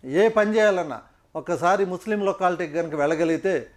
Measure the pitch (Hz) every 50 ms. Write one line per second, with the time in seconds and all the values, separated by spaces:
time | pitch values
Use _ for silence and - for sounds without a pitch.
0 | - 131 135 170 208 226 220 220 208 208 214 226 214 214 196 180 170 156 127 110
1 | - _ _ _ _ _ _ 160 143 - 175 147 - 180 190 202 196 180 180 175
2 | - 220 214 208 202 196 196 196 190 180 180 160 180 156 147 165 170 165 147 151
3 | 143 147 165 156 170 165 165 160 - 190 185 147 117 - _